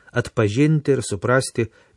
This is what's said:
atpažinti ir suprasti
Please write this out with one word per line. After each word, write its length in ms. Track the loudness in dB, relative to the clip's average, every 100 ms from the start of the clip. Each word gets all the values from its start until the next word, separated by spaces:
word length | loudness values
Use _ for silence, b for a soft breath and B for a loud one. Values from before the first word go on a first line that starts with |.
| b
atpažinti 840 | -6 -4 0 0 2 2 2 0 -2
ir 80 | -2
suprasti 600 | -4 0 0 0 -4 -4 b b